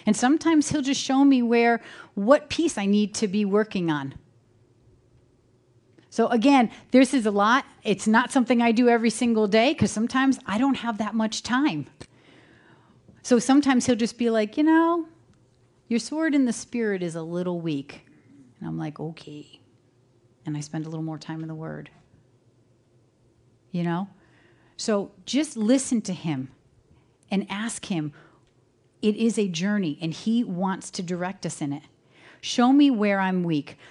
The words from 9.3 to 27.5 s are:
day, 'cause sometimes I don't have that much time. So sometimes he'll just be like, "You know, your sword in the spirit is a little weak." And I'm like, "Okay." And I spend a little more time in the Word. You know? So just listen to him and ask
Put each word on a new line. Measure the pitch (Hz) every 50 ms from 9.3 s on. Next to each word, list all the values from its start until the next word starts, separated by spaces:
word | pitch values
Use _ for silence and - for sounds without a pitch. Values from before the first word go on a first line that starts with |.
| 233 220 214 202
day, | 180 220 226 277 330
'cause | - 220 196
sometimes | - 214 220 240 - 262 269 269 254 - -
I | - 190
don't | 220 262 277 262 -
have | - 233 226 202
that | 220 208 208
much | 226 220 220 - - -
time. | - - 254 285 - 165 147 135 - - - - - _ _ _ _ - - - _ _ _ _ _ _ _ _ _ _ _ _ - - _ -
So | - 247 233
sometimes | - - 269 285 285 269 262 247 -
he'll | - 247
just | 208 240 220 - -
be | 240 233
like, | 226 220 214 214 -
"You | 294 302
know, | 320 320 320 330 330 339 349 320 320 - _ _ _ _ _ _ _ _ _ _ _ _ _ _ -
your | 233 233
sword | - - 294 311 320 320 285
in | 285 269
the | 240 220
spirit | - - - - 240 226 214 202 185 180
is | 175 160
a | 170 160
little | 165 170 175 180 180 175 175
weak." | 165 165 151 139 139 - - - _ _ _ _ _ _ - - - _ _ -
And | 175 165
I'm | 160
like, | 160 160 156 151 151
"Okay." | 151 160 160 - - 156 147 147 147 _ _ - _ _ _ _ _ _ _ _ _ _ _ _ _ _ _ _ -
And | 156 151
I | 147
spend | 147 - - 156 156
a | 160
little | 165 160 160
more | 160 156 151
time | - - 160 160 160
in | 160
the | 160
Word. | 156 156 160 151 151 147 143 _ _ _ _ _ _ _ _ _ _ _ _ _ _ _ _ _ _ _ _ _ _ _ _ _ _ _ _ _ _ _ _ _ _ _ _
You | - 175 170
know? | 170 170 175 196 - - _ _ _ _ _ _ _ _ _ _ _ _
So | - - - 214 202 185 - - _ -
just | - - 269 311 302 -
listen | 226 214 208 262 277 262 - 262 220 -
to | - 180
him | - - 165 147 131 131 131 - _ _ _ _ _ _ _ _ _ _ _ _ _ _ -
and | 202 190 202
ask | -